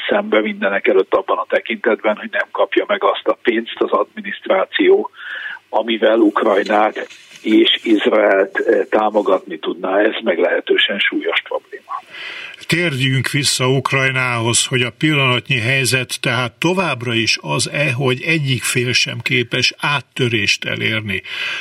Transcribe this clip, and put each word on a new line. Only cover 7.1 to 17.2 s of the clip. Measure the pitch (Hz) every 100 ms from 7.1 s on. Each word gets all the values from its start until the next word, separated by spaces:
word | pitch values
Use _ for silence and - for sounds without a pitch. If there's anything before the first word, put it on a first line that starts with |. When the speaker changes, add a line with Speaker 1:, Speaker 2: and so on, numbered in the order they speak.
| - - - 107
Speaker 1:
és | 110 - -
Izraelt, | 117 104 120 107 104 98 98 - - 104 -
támogatni | 107 107 104 95 92 - 85
tudná. | 95 85 92 98
Ez | 107 -
meglehetősen | 107 85 87 85 - 95 - 101
súlyos | - - 85 -
probléma. | - - - - - - - - - - - - -
Speaker 2:
Térjünk | 165 175 131 135 131 -
vissza | 139 123 - 131
Ukrajnához, | 135 - 135 135 131 127 120 117 113 -
hogy | 131
a | 123 -
pillanatnyi | 156 147 131 123 - 127
helyzet | 113 135 120 131 123 -
tehát | 139 120 120
továbbra | - 165 185 170 120 120
is | 113